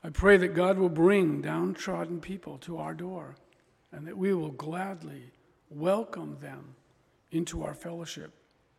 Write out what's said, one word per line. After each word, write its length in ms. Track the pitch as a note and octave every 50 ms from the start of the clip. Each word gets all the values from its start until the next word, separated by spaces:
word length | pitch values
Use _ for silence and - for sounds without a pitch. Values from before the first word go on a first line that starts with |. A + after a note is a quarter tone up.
| -
I 60 | E3
pray 260 | D3+ - F3+ G3 G3+
that 180 | F#3+ F3+ F3 D#3+
God 240 | E3 F3+ F#3 G3 F#3+
will 100 | F#3+ F3+
bring 520 | D#3+ D#3 E3 F#3 G#3 G3+ F#3 D#3+ D3 C#3+
downtrodden 800 | C#3+ D3+ D#3 D#3+ F3 F#3 F#3 - - G3 F3+ E3+ E3+ E3 F3 E3+
people 380 | D3+ F3+ F#3+ G3 - D#3 D3 C3+
to 200 | - - E3+ D#3+
our 160 | D#3 D#3 D#3+
door 420 | D#3+ F3 F#3 F#3+ F3 D3+ C#3 C#3 - _ _ _ _ _ _ _ _ _ _
and 140 | - D3 D3+
that 100 | E3 -
we 180 | F#3+ F#3 G3 G3
will 160 | F3 D#3 D3+
gladly 800 | C#3 B2+ D3 D#3 E3 F3+ F#3+ G3 G3 E3+ D#3+ D#3 C#3+ C#3 B2 B2 _ _ _ _ _ _ _ _
welcome 680 | D3+ D3 D#3 F3+ G3 G#3+ A3+ - - F#3 D#3+ D3+ C#3+ C#3
them 340 | C#3+ C#3+ C3+ C#3 C#3 C3+ C3 _ _ _ _ _ _ _ _ _ _ _
into 320 | - D#3+ E3+ - - E3
our 120 | D#3 - D3
fellowship. 580 | - - E3+ E3+ E3+ E3+ D#3 - D3 - - _ _ _ _ _ _ _ _ _